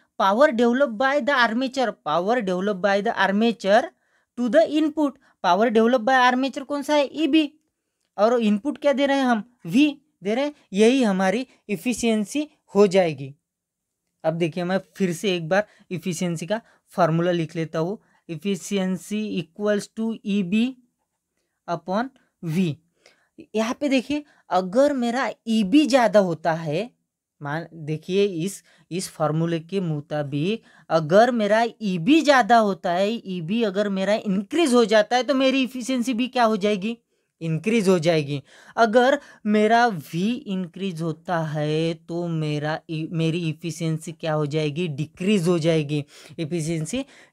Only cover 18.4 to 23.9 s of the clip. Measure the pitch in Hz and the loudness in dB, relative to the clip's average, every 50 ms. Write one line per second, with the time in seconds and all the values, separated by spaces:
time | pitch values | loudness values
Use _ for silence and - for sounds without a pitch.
18.4 | - 202 196 170 - - 202 196 185 185 185 175 - - 208 214 214 208 196 190 | -4 -4 -4 -4 -6 -4 -4 -2 -2 -2 -4 -6 -6 -8 -6 -6 -6 -6 -6 -6
19.4 | 175 - _ - 208 208 208 208 196 - _ - 220 226 226 - - 214 196 202 | -8 -8 _ -6 -2 -2 0 -2 -4 -6 _ -6 -6 -6 -6 -6 -6 -2 -2 -2
20.4 | 196 170 196 220 240 254 262 - _ _ _ _ _ _ _ _ _ _ _ _ | -2 0 0 0 0 0 -2 -8 _ _ _ _ _ _ _ _ _ _ _ _
21.4 | _ _ _ _ _ - 175 165 - 180 185 214 247 269 - _ _ _ _ _ | _ _ _ _ _ -8 -8 -8 -6 -6 -4 -4 -4 -6 -10 _ _ _ _ _
22.4 | - 165 156 185 190 165 139 - _ _ _ _ _ - _ _ _ _ _ - | -8 -4 0 0 0 0 -2 -4 _ _ _ _ _ -20 _ _ _ _ _ -20
23.4 | - - - 214 220 226 254 - 294 285 | -20 -8 -4 -4 -2 -2 -4 -4 -2 0